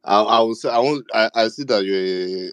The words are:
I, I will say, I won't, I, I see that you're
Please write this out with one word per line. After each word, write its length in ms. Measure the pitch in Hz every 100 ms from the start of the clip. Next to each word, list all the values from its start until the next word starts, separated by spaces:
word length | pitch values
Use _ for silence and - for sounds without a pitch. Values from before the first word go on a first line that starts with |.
I, 180 | - 101
I 180 | 107 117
will 160 | 113 110
say, 140 | 135
I 100 | 117
won't, 260 | 135 147 113
I, 160 | 113 110
I 140 | 117 113
see 160 | 123 135
that 200 | 107 95
you're 640 | 95 92 92 92 92 90